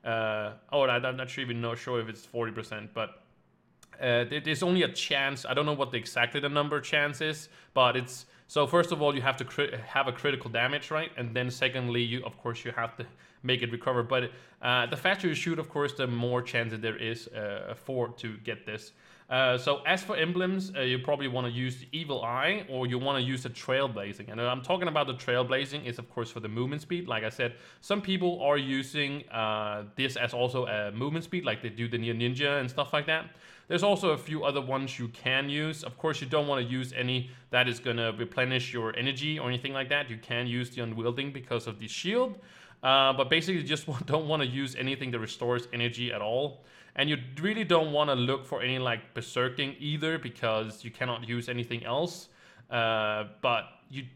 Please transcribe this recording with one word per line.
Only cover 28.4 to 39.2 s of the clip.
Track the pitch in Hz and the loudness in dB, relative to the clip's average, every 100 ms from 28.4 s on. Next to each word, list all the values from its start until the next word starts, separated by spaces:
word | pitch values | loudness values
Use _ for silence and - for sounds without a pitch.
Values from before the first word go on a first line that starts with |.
are | 139 147 | 2 2
using, | 135 135 131 147 143 143 - | 2 -2 -2 -2 -2 -4 -6
uh, | 113 110 107 107 104 104 - | -2 0 0 -2 -4 -6 -2
this | 131 | -2
as | 123 117 | 0 -2
also | 120 123 127 113 | 2 2 2 0
a | 107 104 | 0 -2
movement | 104 139 160 | -2 -2 -2
speed, | 160 180 | -2 -2
like | 143 107 | 0 -2
they | 113 | -4
do | 104 117 | -4 -2
the | 117 | 0
Near | 117 | -2
Ninja | 117 120 127 143 143 | 0 0 2 2 2
and | 127 | 0
stuff | 127 143 | -2 0
like | 147 147 | 0 2
that. | 160 160 - - - - | -2 -2 -16 -20 -20 -2
There's | 170 | 2
also | 202 190 190 | 4 4 4
a | 147 | 2
few | 151 156 | 0 0
other | 143 139 | 0 0
ones | 127 131 131 127 | 0 -2 -2 -4
you | 117 | -6
can | 120 127 131 139 | -4 0 2 2
use. | 143 156 156 | -2 -2 -4
Of | - 123 | -10 -4
course, | 160 - | -2 -2
you | 131 | 0
don't | 151 147 | 2 2
wanna | 135 | 0
use | 120 127 127 | 0 -2 -4
any | 127 123 127 123 - - | -2 0 0 -2 -12 0
that | 123 123 | 4 4
is | 120 | 2
gonna | 123 117 113 | -2 0 0
replenish | 107 120 - 127 131 127 | 0 -2 0 2 2 0
your | 120 110 110 | -2 -2 0
energy | 131 135 | -2 -2